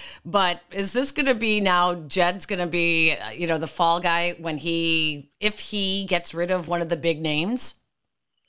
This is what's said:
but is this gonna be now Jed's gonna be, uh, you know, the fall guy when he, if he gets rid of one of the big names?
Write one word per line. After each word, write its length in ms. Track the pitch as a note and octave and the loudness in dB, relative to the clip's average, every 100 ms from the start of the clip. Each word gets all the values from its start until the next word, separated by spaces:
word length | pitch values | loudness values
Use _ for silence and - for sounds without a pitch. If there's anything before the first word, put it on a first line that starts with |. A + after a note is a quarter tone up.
| - - | -16 -14
but 360 | F3 G3 F#3 F3 _ | 0 2 2 0 _
is 220 | F#3+ G3 | -4 -2
this 200 | A#3 C#4 | 0 0
gonna 220 | - C4+ A#3 | 0 0 2
be 240 | A3 G#3+ | 2 2
now 340 | G3 F3+ F3+ | 4 4 4
Jed's 500 | F3 D3+ F#3 F3 F#3+ - | 0 -4 2 2 0 -6
gonna 200 | F#3+ F3 | -4 -2
be, 460 | F3 E3+ E3 D#3+ | 0 2 4 2
uh, 180 | C#3+ A2 | 2 -4
you 160 | A2 E3+ | -6 -2
know, 100 | D#3+ | -2
the 120 | D#3+ | -2
fall 320 | - E3+ E3+ | 2 2 4
guy 320 | F3 E3+ F3 F3 | 2 2 0 -2
when 200 | E3 D3+ | -6 -4
he, 720 | D#3+ E3 E3 E3 D#3 D3 C#3 _ | -2 0 2 2 0 -4 -12 _
if 180 | G#3+ G#3 | -4 -4
he 440 | - G#3 F#3+ G3 | -6 -4 -2 -2
gets 300 | G3 F3+ - | 0 -2 -2
rid 160 | E3 F3 | -4 -2
of 180 | F#3 D#3+ | -2 0
one 140 | F3 | -2
of 60 | E3 | -2
the 60 | D#3+ | 0
big 260 | E3 D#3 | 0 0
names? 580 | D#3+ D3+ F3 B3 - - _ _ _ _ _ _ | -2 -2 0 -2 -2 -6 _ _ _ _ _ _